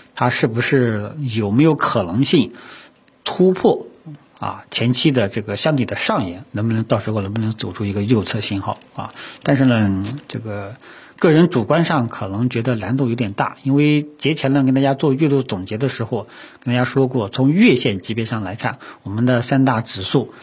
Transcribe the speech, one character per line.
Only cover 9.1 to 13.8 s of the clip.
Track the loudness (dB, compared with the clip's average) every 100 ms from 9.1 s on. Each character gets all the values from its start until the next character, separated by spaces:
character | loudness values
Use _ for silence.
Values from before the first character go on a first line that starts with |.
| -14 -18 -8
但 | 0 4
是 | 4
呢， | 4 2 0 -4 -8 -10
这 | -10
个 | -8 -10 -12 -16 -20 -20 -20 0
个 | 4
人 | 6 6
主 | 4 2
观 | 2
上 | 2 0 -2
可 | -4 -8
能 | -2 -2
觉 | 0
得 | -2 -2
难 | -2 -2
度 | 0
有 | -2
点 | -4
大， | -4 -6 -4
因 | 0
为 | 2